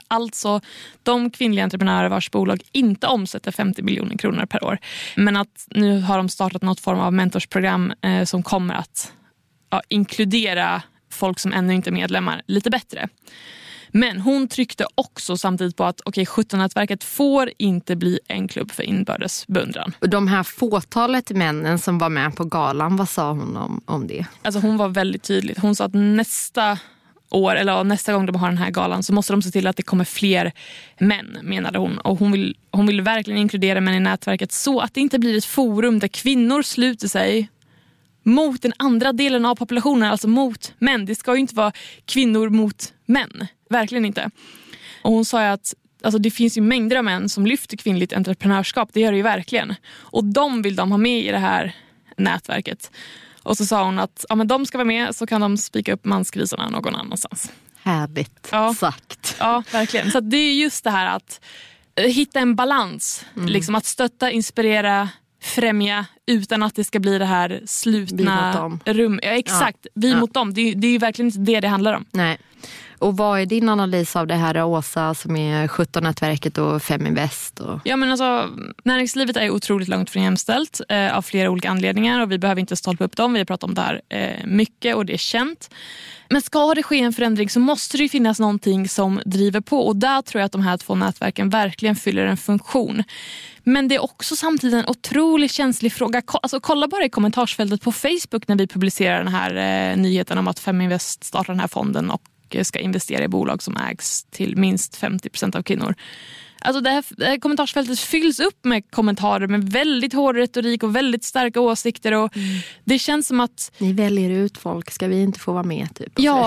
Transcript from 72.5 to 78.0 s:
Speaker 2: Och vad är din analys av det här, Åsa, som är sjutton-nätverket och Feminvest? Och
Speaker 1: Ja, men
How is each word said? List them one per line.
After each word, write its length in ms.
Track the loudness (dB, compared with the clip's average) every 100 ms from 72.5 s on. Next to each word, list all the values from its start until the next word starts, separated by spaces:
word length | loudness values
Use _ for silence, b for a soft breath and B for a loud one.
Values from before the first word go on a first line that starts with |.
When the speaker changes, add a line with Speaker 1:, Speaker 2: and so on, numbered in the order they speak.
| B B B B B
Speaker 2:
Och 180 | 0 2
vad 220 | 2 2
är 60 | 2
din 240 | 2 4
analys 460 | 2 2 0 0 -2
av 120 | 0
det 80 | 2
här, 280 | 2 2
Åsa, 500 | 2 0 -2 -2 -2
som 220 | -2 -4 -2
är 320 | 0 0 0
sjutton-nätverket 920 | 0 -2 0 -2 0 -2 -2 -2 -2
och 260 | 0 0
Feminvest? 760 | -2 -2 -2 -2 -2 -6 -12 -12
Och 200 | -10 -8
Speaker 1:
Ja, 120 | -2
men 160 | 0